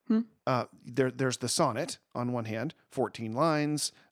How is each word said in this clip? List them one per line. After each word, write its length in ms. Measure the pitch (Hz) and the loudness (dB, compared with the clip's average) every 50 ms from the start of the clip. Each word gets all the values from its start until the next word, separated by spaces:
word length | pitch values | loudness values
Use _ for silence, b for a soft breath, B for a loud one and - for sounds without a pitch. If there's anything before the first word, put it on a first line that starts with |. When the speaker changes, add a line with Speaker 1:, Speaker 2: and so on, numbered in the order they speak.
| _ | _
Speaker 1:
Hmm. 140 | - 220 220 233 - _ _ _ | 2 2 2 2 -2 _ _ _
Speaker 2:
Uh, 180 | 131 131 120 113 - - - - | 0 0 0 0 -4 -10 -16 -16
there, 280 | 120 120 135 131 127 | -2 0 2 2 2
there's 260 | 123 123 135 127 120 | 2 0 0 0 0
the 100 | - - | -2 -2
sonnet 520 | 117 - - 165 135 107 117 - - - - _ _ - | -2 2 2 2 2 2 -2 -4 -6 -8 -12 _ _ -6
on 160 | 123 123 120 123 | -4 -2 -2 -2
one 120 | 120 110 | -4 -4
hand, 280 | 107 107 113 123 165 - _ _ _ | -4 -4 -4 -4 -6 -8 _ _ _
fourteen 440 | - 135 120 101 - - 113 110 113 | -2 -2 0 0 -2 -6 -8 -4 0
lines, 580 | 131 156 165 151 151 147 147 151 143 - - b b b b | 2 2 2 2 2 0 0 0 -2 -2 -4 b b b b